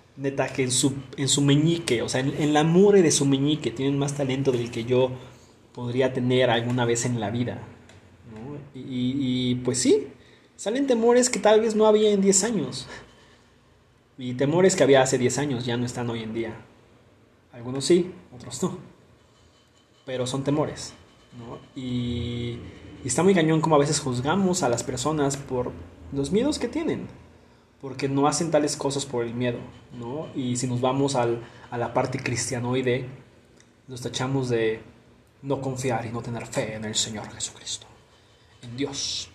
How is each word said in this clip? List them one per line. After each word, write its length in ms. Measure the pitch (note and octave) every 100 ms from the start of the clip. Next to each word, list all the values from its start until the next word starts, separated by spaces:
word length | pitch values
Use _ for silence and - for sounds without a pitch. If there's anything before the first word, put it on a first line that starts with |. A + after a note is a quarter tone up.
| _ -
neta, 300 | C3+ C#3 C3
que 160 | -
en 80 | B2+
su, 240 | B2 C#3+ - - -
en 100 | C3+
su 160 | -
meñique, 580 | C#3+ C#3+ D#3 E3+ - A#2
o 80 | A2+
sea, 120 | C3
en, 120 | C3+
en 220 | D3 D3 D3+
la 80 |
mure 400 | D#3+ F3 G3+ G3+
de 80 | D#3+
su 160 | C3+ C#3
meñique 420 | C3+ C#3+ D3 -
tienen 300 | - C3+ C#3+
más 160 | C#3 C#3+
talento 360 | C3+ C3 C#3
del 200 | A#2+ A#2
que 140 | A#2 A2+
yo 260 | B2+ B2+ - - - - - _
podría 420 | - B2 B2 C3
tener 360 | B2+ B2 B2+ B2+
alguna 360 | A#2 A#2+ B2 A#2+
vez 200 | A#2 C3
en 140 | A#2+
la 100 | G2+
vida, 320 | A#2+ B2 - - - - - - - B2
¿no? 240 | A2 B2 C#3+ -
Y, 60 | C3
y, 720 | B2+ B2+ B2 C#3 C3 B2+ B2+
y, 40 | B2
pues 200 | B2 B2
sí, 300 | B3+ G#4+ - - - - _ -
salen 320 | G3 A#3+ C#4
temores 420 | A#3 A#3 A#3+ B3
que 80 | G3+
tal 240 | G#3 G#3+
vez 140 | A3+ G#3
no 100 | G#3+
había 240 | G#3+ G#3+
en 120 | G3+
diez 220 | G3 F#3+
años. 440 | A3 G#3+ C3 B2+ - - - - - _ _ _ _ _ _ _ _ -
Y 160 | B2+
temores 420 | B2 C#3 E3 F#3 -
que 60 |
había 220 | C#3 C#3
hace 160 | C3 C3
diez 180 | A#2+ C#3
años 260 | D3 A#2+
ya 140 | A#2 A#2+
no 80 | A#2+
están 240 | - A#2+
hoy 140 | A#2
en 100 | A2
día. 220 | A2+ A2+ A2 - _ _ _ _ _ _ _ _
Algunos 340 | B2+ A#2+ C3+ C3+
sí, 260 | F3 F3 - - -
otros 280 | - -
no. 160 | F#3 - - - _ _ _ _ _ _ _ _ _ _ -
Pero 180 | B2+ B2
son 180 | C#3
temores, 520 | C3+ D3 B2+ - - - - - - B2
¿no? 220 | A#2 B2 - C#3
Y, 760 | B2+ B2 A#2+ A#2+ A#2+ A#2+ A#2+ A#2+ - - - -
y 40 | B2
está 140 | -
muy 140 | F3+ F#3+
cañón 260 | D#3 D#3+
como 140 | D#3 D3+
a 40 |
veces 200 | C#3+ D3+
juzgamos 640 | C3+ B2 C3+ F#3 F#3+ F3+
a 60 | C3+
las 120 | A#2
personas 560 | - B2+ D3+ D#3 C#3 C#3
por 340 | - B2+ B2 - - - -
los 200 | C#3 C#3
miedos 260 | F#3+ C#4 D4
que 100 | A#3+
tienen, 400 | D4 D#4+ B2 - - - - _ _ _ _
porque 300 | C3+ B2+ C#3
no 160 | C#3 C#3+
hacen 220 | D3 E3
tales 280 | D3+ D3 -
cosas 280 | C#3+ C#3 -
por 180 | A#2+ A#2
el 100 | A#2+
miedo, 240 | B2 B2 - - - B2
¿no? 280 | A#2+ C#3+ E3
Y 220 | - B2+ A#2+
si 100 | C3+
nos 160 | B2
vamos 320 | B2+ C3+ C#3 C3+
al, 260 | A#2+ A#2 - - -
a 80 | A#2+
la 160 | A#2
parte 240 | C3 C3+ -
cristianoide, 880 | - A#2+ - B2 A#2+ B2+ B2+ B2 B2+ - - _ _ _ _ _ -
los 140 | B2
tachamos 480 | B2 - C3 C3+ B2
de 300 | A#2 A2+ A2 - - _ _ _ _
no 180 | C#3 C3+
confiar 460 | C3+ B2 C3 A2+ A#2
y 20 |
no 140 | A#2
tener 240 | A#2 A2+ A2+
fe 280 | - A2 A2
en 100 | G#2+
el 100 | G#2+
Señor 340 | A#2 G#2+ G2+
Jesucristo, 540 | - - - - - - - _ _ _ _ _ _
en 120 | A#2+ B2
Dios. 540 | C#3 C#3+ - - -